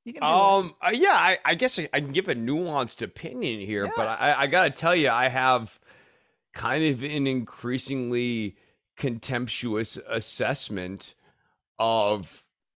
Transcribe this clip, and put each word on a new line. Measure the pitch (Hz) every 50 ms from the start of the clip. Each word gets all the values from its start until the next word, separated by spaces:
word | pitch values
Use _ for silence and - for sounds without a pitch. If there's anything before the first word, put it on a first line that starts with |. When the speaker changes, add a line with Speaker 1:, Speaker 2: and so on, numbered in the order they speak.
| -
Speaker 1:
You | 233 240
can | - 147
do | 151
Speaker 2:
Um, | 165 185 196 196 196 196 185 165 - -
uh, | - 180 220
yeah, | 254 370 403 320
I, | 190 165 180 185 - -
I | 151 170
guess | 165 254 254 - 185
I, | 156 - -
I | 147
can | 147 139 135
give | 175 202 196
a | 139
nuanced | 120 113 120 143 160 180 170 151 139 123 113 - - 113
opinion | 92 - - - 165 - 254 214 139 110 104
here, | 98 104 107 101 101 - 453
but | 466 110
Speaker 1:
Yes. | 110 - -
Speaker 2:
I, | 120 147 147 127 143
I |
gotta | 139 147 185 180 139
tell | 120 - 160 165 180
you, | 175 147 127
I | 117 120 127 131
have | 123 131 127 131 127 123 113 104 - _ _ - - _ _ _ _ _ _ _ _ _ _ _ -
kind | - - 117 127 156 160
of | 156 135 113 131
an | 147 147 147 139
increasingly | 135 131 127 113 - - - - 120 127 127 - 131 139 131 123 120 120 120 123 120 120 113 107 101 - _ _ _ _ _ _ _ _
contemptuous | - - 131 120 113 - - 131 120 123 113 - - - 117 104 107 113 - - - - 117
assessment | 117 113 110 - - - 117 110 139 - - - 107 92 90 92 98 95 - - - _ _ _ _ _ _ _ _ _ _ _ _ -
of | 113 113 113 113 104 104 107 101 87 - - - - _ _ _ _ _ _